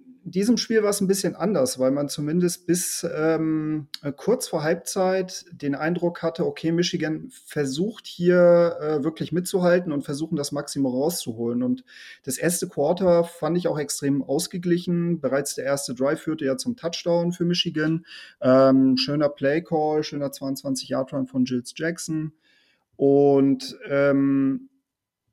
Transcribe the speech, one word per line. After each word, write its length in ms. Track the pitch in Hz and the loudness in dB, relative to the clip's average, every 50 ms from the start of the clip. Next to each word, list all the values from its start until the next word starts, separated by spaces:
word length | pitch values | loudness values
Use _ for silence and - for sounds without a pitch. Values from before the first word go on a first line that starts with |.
| _ - - _ - | _ -20 -20 _ -14
in 80 | 180 - | -8 -4
diesem 240 | 180 202 226 240 | 0 2 2 2
Spiel 260 | - - - 226 220 208 | 2 0 0 2 2 2
war 80 | 226 | 2
es 100 | 202 - | 0 0
ein 60 | 202 | 0
bisschen 300 | 180 196 190 - 175 143 | 0 0 0 0 -4 -4
anders, 420 | - 156 202 214 165 131 127 - 127 | -2 -2 0 2 2 0 0 0 0
weil 140 | 127 131 139 | 0 2 2
man 160 | 143 147 143 | 0 -2 -4
zumindest 580 | - - 147 147 156 180 175 175 170 - _ | -4 -4 -4 0 2 2 2 2 0 -2 _
bis, 400 | - 170 180 - - - - - 170 - | -2 0 0 0 -4 -6 -6 -6 -6 -4
ähm, 720 | 151 156 160 160 156 160 160 156 156 156 156 156 156 147 - - - - | -2 0 0 0 0 0 0 -2 -2 -2 -2 -4 -6 -6 -8 -12 -10 -8
äh, 80 | 147 | -8
kurz 380 | 139 - - - 185 - - - | -8 -4 -2 0 0 0 0 -4
vor 160 | - 165 147 | -4 -2 0
Halbzeit 800 | 156 170 170 - - - 202 185 185 190 190 185 185 - - - _ - | 0 -2 -2 -4 -6 -2 0 0 2 2 0 -2 -4 -8 -14 -16 _ -14
den 240 | - - 143 139 | -8 -4 -4 -2
Eindruck 440 | 135 151 160 175 175 180 175 175 - | -2 -2 -2 -2 0 0 -2 -2 -2
hatte, 240 | - 165 165 - 165 | -4 -4 -2 -2 -2
okay, 280 | 143 143 - - 160 165 | -2 -4 -4 -2 0 0
Michigan 560 | 170 175 180 - 175 156 156 156 156 160 - | 2 0 0 -2 -2 -2 -2 -4 -6 -8 -12
versucht 760 | - - - - - 151 147 135 131 147 180 220 226 - - | -18 -20 -18 -8 -4 -4 -2 -2 -2 -2 -2 -4 -4 -8 -14
hier, 680 | - - - 175 175 175 180 175 175 175 170 170 170 170 - | -16 -8 0 4 4 6 8 8 8 8 8 6 4 2 -2
äh, 240 | 151 151 156 147 131 | -4 -2 -2 0 0
wirklich 260 | 160 160 - 156 - | -2 -4 -4 -6 -4
mitzuhalten 640 | 147 175 180 - - 190 180 175 175 180 180 175 147 | -2 -4 -2 0 0 2 4 4 4 4 2 0 -4
und 100 | 143 135 | -4 -4
versuchen, 320 | - 147 139 160 165 175 | -6 -6 -6 -6 -4 -4
das 160 | 147 143 - | -4 -4 -4
Maximum 420 | - 143 147 - - 143 139 131 123 | -6 -6 -8 -6 -4 -2 -2 0 0
rauszuholen. 720 | 127 135 160 175 - - 135 110 110 117 117 120 123 127 | 0 0 -2 -2 -4 -6 -8 -6 -4 -4 -4 -2 -2 -2
Und 220 | 127 127 131 - _ - - - - - - - | -2 -2 -4 -6 _ -20 -20 -20 -20 -20 -16 -10
das 140 | - 131 - | -10 -6 -2
erste 280 | - 160 180 - - | -2 -2 -2 -2 -4
Quarter 560 | 180 - - 214 151 180 180 202 180 175 170 170 | -6 -4 -2 0 0 0 2 2 4 4 4 2
fand 340 | 170 - - - 151 165 | 0 -4 -6 -4 -2 -2
ich 120 | 180 175 165 | 0 -2 -2
auch 100 | 147 151 | -2 -2
extrem 420 | 147 139 - - - 139 139 143 | -4 -6 -6 -4 -2 0 0 0
ausgeglichen. 1000 | 131 - 135 151 170 - - 185 175 180 170 175 175 - 175 170 170 170 170 160 | -2 -2 -2 -2 -4 -4 -6 -6 -2 0 0 0 0 -2 -2 -2 0 -2 -2 -2
Bereits 340 | 143 127 127 - - - - | -2 -2 -2 -2 -2 -4 -6
der 100 | - 127 | -6 -4
erste 300 | 135 139 143 - - 131 | -2 -2 -2 -4 -6 -6
Drive 280 | 117 127 139 156 160 - | -2 -2 0 -2 -2 -4
führte 220 | 160 156 151 147 | -6 -6 -4 -2
ja 120 | 135 131 | -4 -4
zum 180 | 127 - 127 117 | -4 -4 -6 -6
Touchdown 560 | - - 165 170 - - 175 170 175 170 175 | -6 -6 -8 -8 -6 -2 0 0 0 0 0
für 140 | 175 - 175 | -2 -2 -2
Michigan. 600 | 170 175 180 180 180 151 156 151 156 160 165 170 - - - - - - - | 0 0 0 -2 -2 -2 -2 0 0 0 -2 -4 -8 -20 -20 -20 -20 -12 -2
Ähm, 560 | - 131 127 131 135 135 131 131 135 131 131 | 2 4 6 6 8 6 6 6 6 4 4
schöner 320 | 127 - 147 143 147 151 143 | 2 0 -2 0 0 0 0
Play-Call, 760 | 147 - 139 135 143 165 170 - 170 156 151 151 151 151 156 | 0 0 0 0 0 0 0 -2 -2 -2 0 0 0 0 -2
schöner 300 | - - 143 143 135 135 | -2 -4 -6 -6 -6 -6
zweiundzwanzig 560 | - 135 135 135 135 - 143 135 127 - - | -8 -8 -8 -8 -6 -6 -6 -6 -6 -6 -4
Yard 240 | 135 131 135 - - | -4 -4 -4 -4 -4
Run 160 | 143 131 127 | -6 -6 -4
von 160 | - 131 127 | 0 0 0
Giles 280 | 123 123 123 123 - - | 0 0 -4 -4 -6 -8
Jackson. 560 | - 156 165 170 170 - - 160 156 156 156 - _ _ _ _ _ _ _ _ _ _ _ _ | -6 -4 -4 -4 -6 -6 -6 -4 -4 -4 -6 -10 _ _ _ _ _ _ _ _ _ _ _ _
Und, 840 | - 139 139 139 139 143 143 143 139 135 139 135 131 - - - - - 143 | 0 4 4 6 6 6 6 6 6 6 4 4 0 -2 -8 -14 -12 -8 -4
ähm, 840 | 143 139 139 143 139 139 139 139 139 139 135 135 135 127 131 - _ _ _ _ _ _ _ _ _ _ _ _ | 0 2 2 4 4 4 2 2 2 2 2 0 0 -2 -6 -12 _ _ _ _ _ _ _ _ _ _ _ _